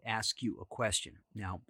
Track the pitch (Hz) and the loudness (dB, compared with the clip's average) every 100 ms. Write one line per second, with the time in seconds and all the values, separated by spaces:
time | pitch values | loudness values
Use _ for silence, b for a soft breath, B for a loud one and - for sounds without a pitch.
0 | - 113 - - 120 - - - 113 98 | 0 0 2 0 0 -2 -6 0 2 2
1 | - - _ 104 95 95 123 | 0 -12 _ -6 -4 -6 -8